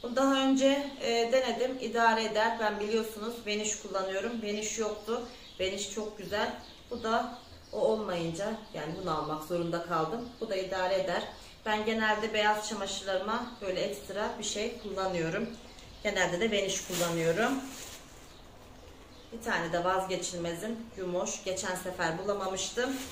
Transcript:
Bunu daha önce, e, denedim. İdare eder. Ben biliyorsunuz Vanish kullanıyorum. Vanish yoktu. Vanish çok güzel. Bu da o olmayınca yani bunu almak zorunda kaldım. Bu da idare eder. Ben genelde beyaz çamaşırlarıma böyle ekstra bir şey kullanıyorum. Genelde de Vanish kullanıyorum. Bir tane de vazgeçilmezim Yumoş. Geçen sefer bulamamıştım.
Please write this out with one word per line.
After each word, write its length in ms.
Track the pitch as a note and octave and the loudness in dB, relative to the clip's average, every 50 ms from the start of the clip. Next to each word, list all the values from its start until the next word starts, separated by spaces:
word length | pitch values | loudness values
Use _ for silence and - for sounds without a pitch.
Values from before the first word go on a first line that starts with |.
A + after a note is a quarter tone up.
| - | -6
Bunu 120 | A#3+ A#3+ | 0 2
daha 200 | C4 C4+ C4+ C#4 | 4 6 6 6
önce, 560 | C4+ C4+ C4+ C4+ C4 C4 C4+ C#4 C#4+ C#4+ - - - | 6 6 6 6 8 8 8 6 6 2 -2 -4 -4
e, 300 | - A3+ A#3 A#3 A#3 A#3 | 0 2 4 4 4 6
denedim. 460 | A#3+ C4 B3+ A#3 A3+ A3 A#3+ C4 C4+ - | 6 4 4 4 2 2 2 0 0 -2
İdare 420 | - A3 G#3 A#3 A#3 A3+ A3 A3 A3 | -4 0 4 6 6 6 6 6 2
eder. 340 | G#3 - G#3+ A3 A3+ A3+ A3+ | 2 4 4 4 4 4 2
Ben 200 | A3+ G#3 G#3 G3+ | 2 0 2 0
biliyorsunuz 560 | G#3 G#3+ A3+ A3 G#3+ - - G#3 G#3 A#3 A#3+ - - G#3 | 0 2 2 2 0 0 -4 -6 -6 -6 -6 -6 -4 -2
Vanish 340 | G#3 G#3 G#3+ G#3+ G#3 - | 0 0 0 -2 -2 -4
kullanıyorum. 600 | - G3+ F#3 F#3+ F#3+ F#3+ F#3+ G3 G#3 A#3 A#3+ A3+ | -6 -4 -2 -2 -2 0 0 0 0 0 -2 -2
Vanish 380 | G#3+ G#3 G#3 G#3+ G#3+ G#3+ - A3+ | -2 -2 -2 -2 -2 -4 -2 0
yoktu. 420 | A3 G#3 G#3+ G#3 - G#3+ A#3 B3 A#3+ - - - - - - - | 0 -2 -2 -4 -4 -4 -2 -2 -4 -6 -12 -16 -16 -18 -4 -2
Vanish 320 | F#3 F#3 G3 G3+ - - | -2 0 0 -2 -4 -4
çok 260 | - A3 G#3 G#3+ - - | -4 -4 -6 -6 -6 -8
güzel. 360 | F#3+ F3 G3+ G#3 A#3 - - - - - - - - - | -8 -4 0 0 0 0 -2 -8 -12 -16 -18 -18 -12 -10
Bu 120 | A#3+ A3+ - | -8 -4 0
da 360 | A3+ A3+ A3+ A#3+ B3 - - - - - - - - - | 2 2 2 2 0 -6 -12 -14 -18 -18 -20 -16 -8 -2
o 60 | G#3 | 2
olmayınca 720 | - G#3+ A3 G#3+ G#3+ G3 F3+ E3+ E3+ E3 E3 E3+ G3 G#3+ A3 G#3+ - - - | 4 4 4 4 2 -2 0 0 0 -2 -2 -2 -2 -2 -2 -4 -8 -10 -8
yani 200 | D#3+ D3+ D#3 E3 F#3+ | -6 -6 -4 -6 -4
bunu 160 | F#3+ F3 D#3 D3+ | -2 0 0 0
almak 260 | D3+ D3+ D#3 D3+ - | 0 -2 -4 -4 -2
zorunda 420 | - F3+ F3 E3+ E3+ E3+ E3+ E3 | -2 0 0 0 0 0 -2 -2
kaldım. 440 | - F3+ D#3+ D#3 D#3 A3+ A#3+ B3 - - - | 0 2 2 2 2 0 -4 -6 -8 -8 -8
Bu 100 | A3+ A3 | -4 -2
da 60 | G3 | -2
idare 400 | F#3 F3+ - F#3+ F#3 F#3 F#3 G3 | -2 -2 -2 0 0 2 2 4
eder. 280 | F#3 - E3 F3 G3+ A3+ - - - - - - - - | 2 2 2 0 0 -2 -4 -10 -14 -16 -18 -18 -8 -2
Ben 200 | A3 G#3+ G#3+ G#3+ | 0 0 2 2
genelde 480 | A3 A3 A3+ A3 G#3+ G#3+ G#3 A3 A3 A3 | 2 2 2 4 4 4 2 2 0 2
beyaz 360 | G#3+ G#3 G#3+ G#3+ G#3+ G#3+ - | 4 4 4 4 2 0 -4
çamaşırlarıma 840 | A3+ G3+ G3 G3 - - F#3+ G3 F#3+ F#3 F#3+ G#3 A3+ A#3+ A#3+ A#3 - - | -4 -4 -4 -4 -4 -4 -2 0 0 0 2 0 -2 -2 -2 -6 -8 -6
böyle 200 | G3+ F#3+ F3+ E3+ | -4 -2 0 0
ekstra 480 | D#3+ G#3 G#3 - - - F#3+ G3 A3 A#3 A#3+ A#3 | 0 -2 -2 -6 -8 -6 -4 -2 -2 -2 -2 -4
bir 40 | G#3 | -4
şey 340 | - - G#3 G#3+ A#3+ A#3 - | -4 -2 -2 -2 -2 -4 -6
kullanıyorum. 720 | - G#3 F#3+ G3 F#3+ F#3+ F3+ E3+ D#3+ E3 D#3+ - A#3 A3+ - - - - - - - - - - - | -8 -6 -2 0 0 0 2 2 0 2 0 0 -2 -2 -6 -10 -14 -16 -18 -18 -18 -16 -16 -4 -2
Genelde 360 | G#3+ G3+ F#3+ F3+ F3 F3 F3 | 0 2 4 2 2 4 2
de 180 | A3 A3+ G#3 G3 | 2 4 4 2
Vanish 300 | G3 F#3+ F#3+ - - - | 2 2 0 -2 -2 -2
kullanıyorum. 640 | F3+ E3+ F3 E3+ E3+ E3 E3 E3 E3 F#3 A3+ B3+ C#4 C4+ - - - - - - - - - - - - - - - - - - - - - - - - - - - - - - - - - - A3 | 0 2 2 2 2 4 4 4 4 4 4 2 2 0 -2 -6 -10 -12 -12 -12 -12 -14 -16 -18 -18 -18 -18 -18 -18 -18 -20 -20 -18 -20 -20 -18 -18 -18 -18 -18 -18 -20 -20 -20 -20 -20 -18 -14 -14
Bir 100 | A3+ - | -8 -4
tane 300 | A#3 G3+ E3+ E3 E3 F3 | 0 0 0 0 0 0
de 100 | E3+ F3 | 2 4
vazgeçilmezim 960 | F3+ F#3+ F#3+ F#3 F3+ F#3 F3 F3 - - F3 E3+ E3+ E3+ E3 G3 A3 A#3 A3+ - - - F#3+ | 4 4 4 2 0 0 -2 -2 -4 -4 -2 -2 -2 -2 -2 -4 -4 -4 -6 -8 -12 -8 -6
Yumoş. 460 | F#3 F3+ F3 F3+ G3+ - - - - | -4 -2 0 0 0 -2 -4 -4 -2
Geçen 300 | F#3+ F#3 F#3 - F#3+ F#3 | -2 -2 -2 0 -2 -2
sefer 420 | F3 - F#3 F3+ - F3 E3 D#3+ F3+ | -2 -2 -6 -4 0 0 0 0 0
bulamamıştım. 800 | G3 G3+ G3+ G3 F#3+ F#3 F#3+ F#3 - - - A#3 B3 C4+ C4+ C4 - - | 0 0 0 0 0 -2 -2 -2 -4 -2 0 0 0 0 0 -4 -6 -8